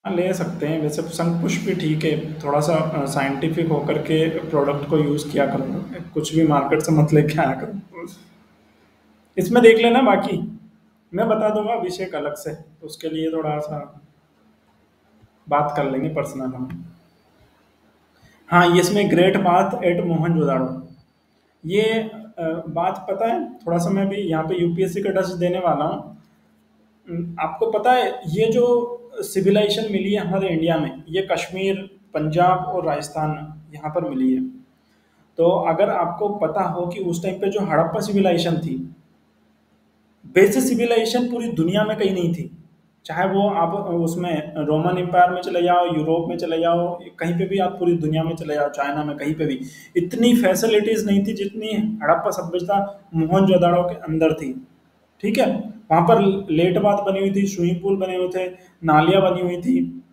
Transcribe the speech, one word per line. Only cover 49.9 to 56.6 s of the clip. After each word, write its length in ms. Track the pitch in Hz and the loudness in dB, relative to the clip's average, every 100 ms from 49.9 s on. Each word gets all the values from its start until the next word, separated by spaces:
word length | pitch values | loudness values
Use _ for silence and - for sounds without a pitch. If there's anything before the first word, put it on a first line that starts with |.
| 175 | -2
इतनी 400 | 170 - 233 240 | -2 2 4 4
फैसिलिटीज 680 | 190 190 226 208 214 208 202 | 4 2 2 2 2 0 2
नहीं 200 | 196 202 | 2 2
थी 60 | |
जितनी 640 | 208 196 220 214 202 - - | -4 -6 -6 -4 -2 -2 -2
हड़प्पा 280 | 151 165 208 | 0 2 0
सभ्यता 800 | 185 170 180 175 202 196 - - | -4 -4 -4 0 0 0 -8 -6
मोहनजोदड़ो 680 | 160 160 190 190 180 175 175 | -2 2 4 6 6 6 4
के 120 | - | 0
अंदर 400 | - 156 160 160 | -4 -4 2 2
थी। 320 | 156 139 127 - _ _ _ _ _ | 2 -6 -10 -14 _ _ _ _ _
ठीक 160 | 208 269 | -2 2
है, 360 | 262 - - - - | 2 0 -6 -14 0
वहाँ 120 | 160 | 2
पर 200 | 170 - 196 190 - | 6 4 4 0 0
लेट 280 | 156 | 2